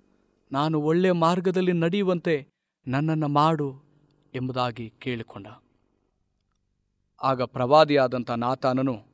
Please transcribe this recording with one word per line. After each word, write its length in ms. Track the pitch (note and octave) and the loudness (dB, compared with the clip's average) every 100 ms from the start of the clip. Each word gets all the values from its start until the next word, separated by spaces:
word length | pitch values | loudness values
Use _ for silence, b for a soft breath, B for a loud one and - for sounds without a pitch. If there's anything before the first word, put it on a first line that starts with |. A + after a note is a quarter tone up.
| _ _ _ _ - | _ _ _ _ -8
ನಾನು 300 | C3+ D3+ D#3 | -2 0 0
ಒಳ್ಳೆ 300 | D3 E3 F#3 | 0 2 2
ಮಾರ್ಗದಲ್ಲಿ 640 | F3 E3 F3+ F3+ F3+ F#3 | 2 2 2 0 0 0
ನಡೆಯುವಂತೆ 760 | F3 E3 G3 F#3+ F3+ F3 D3+ C3 _ _ _ - | 0 0 0 0 -2 0 -4 -4 _ _ _ -6
ನನ್ನನ್ನ 360 | C3 D#3 D#3+ D3+ | -2 0 0 0
ಮಾಡು" 580 | D3 D#3 D#3+ C#3+ C3+ _ _ _ _ _ C3 | 2 2 2 -4 -8 _ _ _ _ _ -8
ಎಂಬುದಾಗಿ 580 | B2+ B2+ B2 A#2 A2+ - | -6 -4 -4 -6 -14 -12
ಕೇಳಿಕೊಂಡ. 480 | - A#2+ A2 - G2+ - _ _ _ _ _ _ _ _ _ _ _ _ _ _ _ - | -8 -8 -10 -16 -18 -20 _ _ _ _ _ _ _ _ _ _ _ _ _ _ _ -6
ಆಗ 180 | C3+ C3 | -4 -2
ಪ್ರವಾದಿಯಾದಂಥ 880 | A#2+ C3 B2 D3 D3+ C#3+ B2+ B2 A2+ | -4 -2 4 6 6 4 2 -2 -6
ನಾತಾನನು, 640 | A#2+ A#2+ C3 C3+ B2+ C3+ A#2 - | -4 -2 -2 -2 0 -2 -4 -12